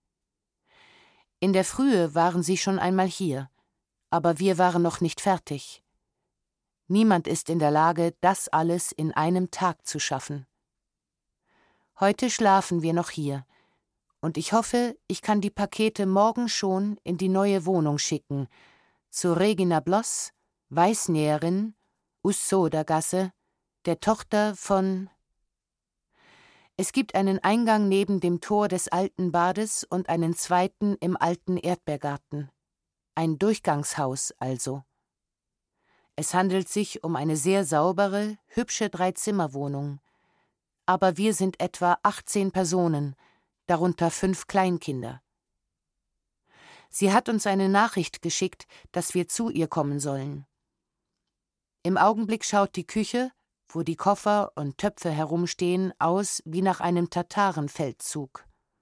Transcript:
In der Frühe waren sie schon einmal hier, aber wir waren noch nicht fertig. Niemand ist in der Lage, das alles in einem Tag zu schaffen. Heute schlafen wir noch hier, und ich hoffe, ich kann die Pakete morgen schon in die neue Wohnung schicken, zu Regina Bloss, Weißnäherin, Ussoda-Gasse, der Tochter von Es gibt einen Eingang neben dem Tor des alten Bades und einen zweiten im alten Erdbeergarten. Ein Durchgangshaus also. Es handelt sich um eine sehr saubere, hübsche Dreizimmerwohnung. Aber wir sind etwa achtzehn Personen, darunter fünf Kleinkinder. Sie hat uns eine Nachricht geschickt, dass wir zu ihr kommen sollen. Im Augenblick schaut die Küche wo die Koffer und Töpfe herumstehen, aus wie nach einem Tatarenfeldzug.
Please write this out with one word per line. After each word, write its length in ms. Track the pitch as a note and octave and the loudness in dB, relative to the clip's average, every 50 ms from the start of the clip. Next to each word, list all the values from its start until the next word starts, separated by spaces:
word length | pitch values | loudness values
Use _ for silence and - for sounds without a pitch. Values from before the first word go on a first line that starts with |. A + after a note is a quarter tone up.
| _ _ _ _ _ _ _ _ _ _ _ _ _ _ _ _ - _ _ _ _ _ _ _ _ _ _ _ | _ _ _ _ _ _ _ _ _ _ _ _ _ _ _ _ -20 _ _ _ _ _ _ _ _ _ _ _
In 120 | F3+ G3 | 0 4
der 140 | F#3 F#3+ F#3 | 4 4 2
Frühe 500 | - - - C4+ C#4 A3+ F3+ E3+ D3+ D3 | 2 0 2 2 4 4 4 4 2 2
waren 260 | E3 E3 F3+ E3+ F3+ | 2 2 4 4 2
sie 160 | D#3+ E3+ F#3+ | 2 2 0
schon 220 | F3 - G3 F#3+ F3+ | 0 0 0 0 0
einmal 280 | - F3+ F#3 F#3 F#3+ | 0 2 2 2 2
hier, 420 | F3+ - - F#3+ D#3 C3 C3+ C3+ - _ _ _ _ _ _ _ _ _ _ _ _ | 0 0 -4 -4 -2 -2 -4 -8 -12 _ _ _ _ _ _ _ _ _ _ _ _
aber 300 | E3 E3+ D#3+ E3+ E3 C#3+ | -2 2 2 2 2 2
wir 180 | F#3+ F#3+ F3+ | 2 0 4
waren 240 | E3 F3+ F3+ E3+ E3+ | 4 2 4 4 4
noch 200 | E3+ E3 - - | 2 2 0 0
nicht 180 | F3 D#3 - - | -2 -4 -4 -2
fertig. 640 | - G3 F#3 E3 _ - D3 C3+ - - - - _ _ _ _ _ _ _ _ _ _ _ _ _ _ _ _ _ _ _ _ _ | 0 0 0 0 _ -10 -10 -10 -10 -14 -20 -20 _ _ _ _ _ _ _ _ _ _ _ _ _ _ _ _ _ _ _ _ _
Niemand 400 | - F#3 G#3+ A3+ A3 F#3 E3 D#3+ | 0 2 4 6 6 4 2 0
ist 220 | - E3 - - - | -2 -6 -6 -4 -2
in 100 | E3 E3 | 0 2
der 120 | D3+ D3 | 2 2
Lage, 440 | D3+ D3+ D#3+ E3+ D#3+ E3 E3+ E3+ - _ | 4 4 4 4 2 2 0 -2 -2 _
das 260 | - F#3 F#3+ - - | 2 2 2 2 -4
alles 460 | - - D#3+ E3 E3+ F3 F3 - - - | -2 0 0 2 2 0 -2 -2 -6 -6
in 180 | - D#3+ D#3 | -4 -4 -2
einem 400 | - D3 D#3 E3+ F3+ F3+ F#3 - | 0 0 0 2 2 0 0 -2
Tag 340 | - - F#3 F3 E3 _ _ | -4 -2 -2 -2 -2 _ _
zu 140 | - - C#3+ | -8 -6 -6
schaffen. 480 | - - C#3+ C3+ - - C#3+ C#3 B2+ _ _ _ _ _ _ _ _ _ _ _ _ _ _ _ _ _ _ _ _ _ _ _ _ _ _ _ _ _ _ - | -4 -4 -4 -6 -6 -8 -10 -10 -12 _ _ _ _ _ _ _ _ _ _ _ _ _ _ _ _ _ _ _ _ _ _ _ _ _ _ _ _ _ _ 0
Heute 300 | G3 G3+ G#3 - C4 A#3 | 0 0 2 2 -2 -2
schlafen 520 | - - A3 G3 F#3+ G3 - - F3 E3+ | 0 2 4 6 6 4 4 2 -2 0
wir 120 | D#3 E3 E3 | 0 2 0
noch 160 | E3+ E3+ - | 0 0 -2
hier, 360 | - D#3+ D3 C#3+ C#3 C#3 C3 _ _ _ _ _ _ _ _ _ _ _ _ _ _ _ | -6 -6 -4 -4 -4 -6 -10 _ _ _ _ _ _ _ _ _ _ _ _ _ _ _
und 160 | - E3 D3+ | -6 -4 -4
ich 160 | D3+ E3 - G#3 | -4 -4 0 0
hoffe, 440 | A#3 A3 - B3 A#3+ A#3+ A#3 C#4 _ _ | 0 0 2 0 0 0 -2 -4 _ _
ich 140 | _ G3 - | _ -10 -6
kann 200 | - - G#3 G3+ | -2 0 0 0
die 80 | F#3+ G3+ | 0 -2
Pakete 560 | _ - G3+ - - - A3 A3 - - G3 | _ -4 -6 -4 0 0 0 0 2 0 0
morgen 420 | F#3+ F#3+ G3 G#3 A3+ G#3+ B3 A#3+ | 2 4 4 4 4 2 0 -4
schon 500 | A3 - - G3+ F#3+ F#3 F#3+ G3+ G#3 G#3 - _ | -2 -2 -2 0 0 0 0 -2 -4 -6 -6 _
in 140 | - F3+ | -6 -4
die 100 | E3 F#3+ | -2 0
neue 380 | F#3 F#3 F#3+ G3+ G3+ G3 F#3+ D#3+ | 2 2 2 4 2 2 0 0
Wohnung 320 | F#3 F#3+ E3+ D3+ D3 D3 | 0 2 2 2 2 0
schicken, 500 | C#3 - - D#3 C#3+ _ _ C#3 C#3 C3 - _ _ - _ _ _ _ _ _ _ _ _ | -2 -2 -4 -4 -6 _ _ -6 -6 -6 -8 _ _ -20 _ _ _ _ _ _ _ _ _
zu 240 | - - - F3 E3 | -8 -2 0 0 2
Regina 460 | E3+ G3 G#3+ G#3 F3 F#3 F3 E3 D#3 | 4 2 2 2 2 2 2 2 0
Bloss, 520 | - F3 F#3+ A3 A#3+ - - - - - _ _ _ _ _ _ _ _ | 2 2 0 0 0 -2 -6 -6 -8 -10 _ _ _ _ _ _ _ _
Weißnäherin, 1080 | C3+ E3 F3 G#3 A3+ - - F#3 D#3+ D3+ D3+ D3+ D3+ D3 E3 E3+ F#3 G3 G#3+ A3 - _ _ _ _ _ _ _ _ _ - | 2 2 4 4 4 0 0 0 0 2 2 2 2 0 0 0 0 0 -2 -4 -8 _ _ _ _ _ _ _ _ _ -2
Ussoda-Gasse, 1080 | G3 G3 - - - G3 F#3+ E3+ D#3 E3 D#3 D#3 - D#3+ D#3+ - - F3+ F#3 F#3+ F#3 _ _ _ _ _ _ _ _ _ _ _ | -2 -2 0 -2 0 2 2 2 2 0 -2 0 0 0 0 0 0 -2 -2 -2 -2 _ _ _ _ _ _ _ _ _ _ _
der 140 | E3+ E3 - | -4 -4 0
Tochter 560 | - G#3 A3 - - _ A3 G#3 G#3+ G#3+ F#3+ | 0 0 0 0 -2 _ 0 0 0 0 -2
von 540 | - - - G3 F#3+ F#3+ F#3+ F#3+ F#3 G3 - _ _ _ _ _ _ _ _ _ _ _ _ _ _ _ _ _ _ _ _ _ _ _ _ _ _ _ _ _ _ _ _ _ | -8 -2 0 2 2 2 0 -2 -4 -6 -10 _ _ _ _ _ _ _ _ _ _ _ _ _ _ _ _ _ _ _ _ _ _ _ _ _ _ _ _ _ _ _ _ _
Es 160 | - F#3+ - | -6 -6 -2
gibt 240 | - C4+ A3 - - | 0 -2 -2 0 0
einen 240 | F#3+ G3 G3 F#3+ - | 0 2 2 0 2
Eingang 480 | - F#3+ G#3+ A#3+ A#3 A3+ G#3+ G#3+ G#3 | 2 2 2 2 4 4 4 4 4
neben 320 | G3 F#3+ G3 G3+ G3 G3 F3 | 4 4 2 2 2 0 0
dem 220 | F3+ F3 F3 E3 | 2 0 0 0
Tor 260 | - - G#3 G#3 G#3 | -2 0 0 2 2
des 200 | G3+ F#3 F3 - - | 2 0 -4 -4 -2
alten 420 | E3+ F3+ G3 - _ - F#3 F3 | 0 0 0 -2 _ -2 0 2
Bades 520 | E3 F3 F3 F#3 F3+ G#3 A3 G#3+ - - - | 2 2 2 2 0 -2 -4 -4 -4 -8 -6
und 260 | _ F3+ F#3 F3+ - | _ -4 -4 -2 -2
einen 260 | E3+ E3+ E3 E3 E3+ | -2 0 0 0 -2
zweiten 600 | - - - F3+ F3+ F#3 G3+ _ _ G#3 G3+ G3+ - | -2 -2 0 2 2 2 0 _ _ -2 -2 -2 -2
im 180 | E3+ F3+ F3+ | -2 -4 -2
alten 400 | - D#3 E3+ F3 - _ F#3 F3+ | 0 0 -2 -2 -4 _ -4 -4
Erdbeergarten. 920 | F3 - F3 F3 - _ E3 D3 C3+ - C#3+ C#3+ - _ _ C#3+ D3 C#3+ C#3 _ _ _ _ _ _ _ _ _ _ _ _ _ | -2 0 -2 -4 -2 _ -8 -6 -4 -4 -6 -6 -6 _ _ -8 -8 -8 -10 _ _ _ _ _ _ _ _ _ _ _ _ _
Ein 240 | D#3+ E3 D#3+ D#3 C3+ | -2 0 0 0 2
Durchgangshaus 920 | G3 A3 G#3+ - - F3 D3 C#3+ C#3+ - - D#3 C#3 C3 C3+ - - - - | 2 0 0 0 0 0 0 0 -2 -4 -4 -2 -2 -2 -2 -4 -6 -8 -8
also. 460 | _ B2+ C3 C3 B2 - C3+ C3 C#3 - _ _ _ _ _ _ _ _ _ _ _ _ _ _ _ _ _ _ _ _ _ _ _ _ _ _ | _ -6 -6 -4 -4 -6 -6 -8 -8 -12 _ _ _ _ _ _ _ _ _ _ _ _ _ _ _ _ _ _ _ _ _ _ _ _ _ _
Es 200 | D3+ D#3 - - | -8 -6 -2 0
handelt 340 | F#3 F#3+ F#3+ F#3 F#3+ E3+ - | 0 2 2 0 0 -2 -2
sich 340 | - G#3 G#3 - - - - | -2 -4 -4 -4 -6 -8 -6
um 120 | D#3+ E3 | -4 -2
eine 220 | C3 D3 D#3+ D#3 | -2 0 0 0
sehr 280 | D3 C3+ F#3 G3 G3 F#3 | 0 2 2 2 2 2
saubere, 720 | C#3 D#3+ D3 D#3 F#3 F3 G3 G3+ G3 G3 G3+ G#3 G#3+ G#3+ _ _ | 2 2 2 2 2 2 2 0 0 0 -2 -4 -4 -8 _ _
hübsche 440 | _ - A3+ A#3+ - - - G#3+ G3 | _ -4 -4 -4 -4 -4 -4 -4 -4
Dreizimmerwohnung. 1120 | - - F#3 F#3 F3+ - - G#3+ G3+ F#3+ E3 C#3 C3+ C#3 C#3+ C#3+ C#3 C#3 C#3+ C#3+ C#3+ C#3+ _ _ _ _ _ _ _ _ _ _ _ _ _ _ _ _ _ | -2 0 -2 -2 0 -2 -4 -2 0 0 0 -2 -4 -6 -6 -6 -6 -6 -6 -8 -8 -12 _ _ _ _ _ _ _ _ _ _ _ _ _ _ _ _ _
Aber 320 | - F#3 - F#3+ F#3 D#3+ | 0 2 4 4 2 2
wir 160 | F3 G#3 A3 - | 4 2 2 2
sind 260 | - F#3+ F#3+ - _ | 2 0 -2 0 _
etwa 380 | F3+ F3+ - - F3+ F3 F3 - - | -4 -4 -2 0 2 2 2 4 2
achtzehn 480 | G#3 - - - - - G3+ G3 F#3+ | 0 0 0 -10 -4 -2 0 0 0
Personen, 640 | - F#3 F#3 D#3 F#3 F3+ F3 E3 D#3 C#3+ D3 C#3 C3+ _ _ _ _ _ _ _ _ _ _ | 0 0 0 0 2 2 2 2 2 0 -2 -4 -6 _ _ _ _ _ _ _ _ _ _
darunter 460 | - F3 D#3+ F3 F3+ D#3+ - E3+ E3 | -2 0 2 2 0 2 2 0 0
fünf 360 | - - G3+ F#3+ F3+ - - | 0 0 -2 -2 -2 -2 -6
Kleinkinder. 760 | - - G3 F#3 F3+ F3 E3 - D3+ C3+ B2+ A2+ A#2+ B2+ - _ _ _ _ _ _ _ _ _ _ _ _ _ _ _ _ _ _ _ _ _ _ _ _ _ _ _ - - - - - - _ | -2 0 0 2 2 0 -2 -4 -6 -6 -6 -8 -10 -12 -14 _ _ _ _ _ _ _ _ _ _ _ _ _ _ _ _ _ _ _ _ _ _ _ _ _ _ _ -20 -20 -20 -20 -20 -20 _
Sie 220 | - - G3+ F#3+ | -4 0 2 4
hat 160 | G3+ B3 - | 4 4 2
uns 180 | B3 A3 G#3 - | 2 -2 0 0
eine 220 | G3+ G3 G3 F#3+ | 0 0 2 2
Nachricht 540 | F#3+ G3 G3+ A3+ A3 - F#3+ D#3+ - - - | 2 4 4 2 2 0 -2 -4 -4 -6 -8
geschickt, 440 | - E3 - - F#3+ F3+ - _ - _ - - - - - | -6 -6 -2 -2 -4 -4 -6 _ -20 _ -20 -20 -20 -8 -6
dass 200 | F3+ - - - | -6 -4 -2 -2
wir 140 | F3+ F3 | -2 -2
zu 220 | - - - A#3 - | -2 -4 -4 -4 -2
ihr 180 | - D#3+ D#3+ | 0 -2 -2
kommen 320 | - - D#3+ C#3+ C#3+ C#3+ C#3+ | 0 0 -2 -2 -2 -2 -4
sollen. 460 | C#3 D3 C#3 C3+ C3+ C#3+ C#3+ C#3+ C#3 _ _ _ _ _ _ _ _ _ _ _ _ _ _ _ _ _ _ _ _ _ _ _ _ _ _ _ _ | -4 -4 -4 -6 -6 -8 -10 -12 -14 _ _ _ _ _ _ _ _ _ _ _ _ _ _ _ _ _ _ _ _ _ _ _ _ _ _ _ _
Im 140 | F3 F#3+ | -2 2
Augenblick 480 | - F3 G#3+ A3+ A3 A3 G3 A3+ A3 - | 4 4 4 4 2 -2 -2 -2 -4 -2
schaut 320 | - G#3 G3+ G3+ - - | 0 2 2 2 2 -2
die 100 | F#3 E3 | -8 -10
Küche 440 | - - A3 G#3 - - A#3+ B3+ B3+ _ _ _ _ _ _ _ _ | -4 -4 -4 -4 -2 -2 -4 -4 -4 _ _ _ _ _ _ _ _
wo 140 | - E3 D#3+ | -6 -6 -4
die 120 | E3 E3 | -4 -4
Koffer 560 | - - G3 G3+ - - G#3 G#3 G#3 G3 - _ | 0 2 0 0 2 2 0 2 2 0 -2 _
und 220 | D3+ D3 C#3 - | -8 -8 -8 -6
Töpfe 320 | - G3+ G#3 - - - E3+ | -4 -4 -4 -4 -4 -6 -4
herumstehen, 800 | D3+ D#3 D#3 C#3+ E3 E3+ F3 E3 - - F3 F3 F3+ F#3 F#3+ F3+ - _ | -2 -2 -2 -2 0 -2 -2 -2 -2 -2 0 0 0 0 0 -2 -2 _
aus 420 | D3 E3 F3+ G3+ G3+ - - - _ | 0 0 0 0 -2 -2 -6 -8 _
wie 160 | D#3+ D#3+ F#3 | -6 -2 0
nach 180 | F#3+ F#3+ F3 - | 0 0 0 0
einem 300 | - F3 F3 F3 F3 - | 0 0 2 0 0 0
Tatarenfeldzug. 1400 | - F3 E3+ _ - G#3 G3+ F#3+ D3+ D#3 C#3+ C#3+ - - D3+ B2+ - _ - - - D3+ C#3 - _ - _ _ _ _ _ _ _ _ | -2 -6 -6 _ -2 0 0 0 0 -2 -6 -6 -4 -6 -6 -6 -6 _ -10 -8 -8 -8 -10 -10 _ -20 _ _ _ _ _ _ _ _